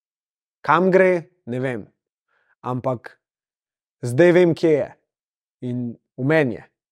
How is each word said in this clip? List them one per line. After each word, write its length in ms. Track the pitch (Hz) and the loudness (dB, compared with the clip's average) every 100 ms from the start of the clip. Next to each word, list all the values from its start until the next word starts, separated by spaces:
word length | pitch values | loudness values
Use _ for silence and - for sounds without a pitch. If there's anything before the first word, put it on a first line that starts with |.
| _ _ _ _ _ _ | _ _ _ _ _ _
Kam 280 | - 160 185 | 0 2 2
gre, 320 | 185 185 180 160 _ - | 2 2 0 -6 _ -10
ne 140 | 127 | -8
vem. 260 | 131 113 95 _ _ _ _ _ _ _ | -6 -8 -12 _ _ _ _ _ _ _
Ampak 560 | 123 127 127 123 - - _ _ _ _ _ _ _ _ | -10 -6 -6 -6 -10 -20 _ _ _ _ _ _ _ _
zdaj 300 | 123 127 175 | -4 2 4
vem, 220 | 175 175 | 6 4
kje 160 | 151 165 | 2 0
je. 180 | 143 - - _ _ _ _ _ _ 123 | 0 -2 -12 _ _ _ _ _ _ -10
In 140 | 123 120 - _ - | -8 -8 -12 _ -6
v 80 | |
meni 300 | 131 160 135 | 0 0 0
je. 100 | 85 - _ _ | -4 -14 _ _